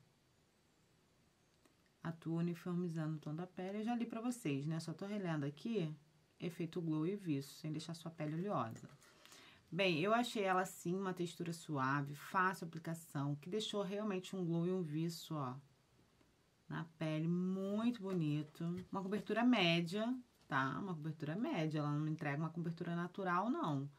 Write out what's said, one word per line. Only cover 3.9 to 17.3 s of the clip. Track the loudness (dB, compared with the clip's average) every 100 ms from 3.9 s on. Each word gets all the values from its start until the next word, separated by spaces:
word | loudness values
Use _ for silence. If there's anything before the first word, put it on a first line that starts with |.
li | 0 0
pra | -2
vocês, | -4 -2 0 0 0
né? | -2
Só | -4
tô | -6 -4
relendo | -2 -2 0
aqui. | -2 -4 -2 0 0 -4 -16 _ _ -8
Efeito | -8 -4 -4 -2
glow | 0 2 0
e | 0
viço, | 0 -2 -2 -8
sem | -6
deixar | -6 -6
sua | -8 -8
pele | -6 -4 -2
oleosa. | 0 0 -2 -6 -14 -18 -20 -20 -20 -20 -20 -20 -6
Bem, | 2 4 4
eu | 6 4
achei | 4 2
ela, | 4 4 2
sim, | -2 -2 0
uma | 0
textura | -2 -4 -2 -4
suave, | -4 -2 0 2 2 -2 -6
fácil | -2 2 4 2 -6
aplicação, | -6 -6 -8 -4 -2 0 -2
que | -2
deixou | -2 -2 -2
realmente | -2 -2 -2 -2 -4 -2
um |
glow | 2 2 2
e |
um | 0
viço, | 0 0 -2 -4 -6 -4
ó, | -4 -6 -14 _ _ _ _ _ _ _ _ _ -8
na | -8 -6 -4
pele, | 0 2
muito | 2